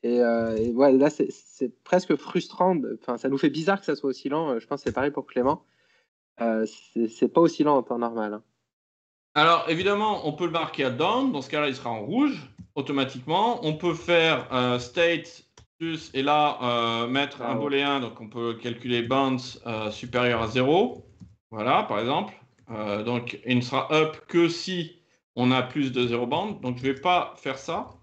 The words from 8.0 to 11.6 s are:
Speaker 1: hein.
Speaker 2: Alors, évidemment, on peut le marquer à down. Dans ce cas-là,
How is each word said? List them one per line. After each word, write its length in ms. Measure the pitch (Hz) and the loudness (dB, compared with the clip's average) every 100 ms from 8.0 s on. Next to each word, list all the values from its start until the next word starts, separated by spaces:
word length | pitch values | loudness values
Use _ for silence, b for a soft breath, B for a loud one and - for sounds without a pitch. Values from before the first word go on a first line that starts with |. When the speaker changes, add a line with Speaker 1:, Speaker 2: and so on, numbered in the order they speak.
| 117 113 107 | -4 -4 -6
Speaker 1:
hein. 100 | 104 _ _ _ _ _ _ _ _ _ 151 | -8 _ _ _ _ _ _ _ _ _ 2
Speaker 2:
Alors, 300 | 160 170 165 | 4 4 2
évidemment, 580 | 165 190 208 214 196 156 | 0 0 0 0 -2 -4
on 60 | |
peut 140 | 143 175 | -4 -2
le 40 | |
marquer 340 | 165 156 - | -2 -4 -2
à 60 | 135 | -2
down. 400 | 123 170 240 269 | 2 2 2 0
Dans 120 | 147 | -2
ce 80 | 127 | -4
cas-là, 180 | 151 | -2